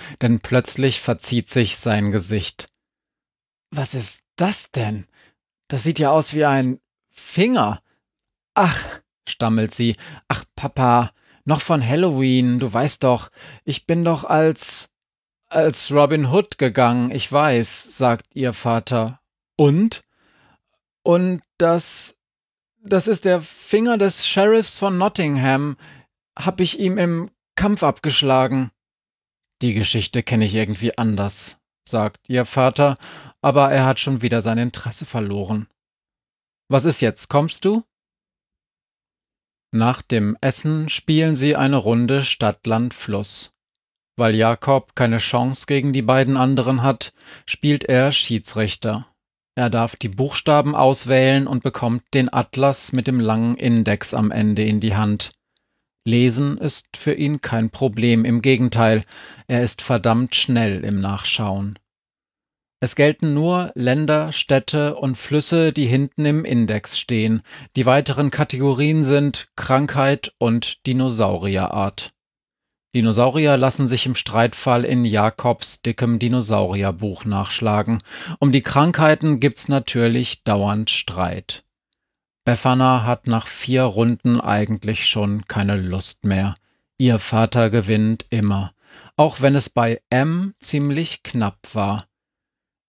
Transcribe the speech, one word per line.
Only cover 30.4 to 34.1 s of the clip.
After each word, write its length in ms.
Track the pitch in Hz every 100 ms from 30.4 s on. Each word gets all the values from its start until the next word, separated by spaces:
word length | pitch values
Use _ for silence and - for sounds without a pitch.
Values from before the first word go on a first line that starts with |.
ich 140 | 107 110
irgendwie 420 | 107 101 113 -
anders“, 600 | 113 101 101 - - - _ _ -
sagt 420 | 113 107 - -
ihr 160 | 127 120
Vater, 520 | - 127 127 143 135 - - - _
aber 300 | 143 139 139
er 140 | 139 131
hat 140 | 131
schon 220 | -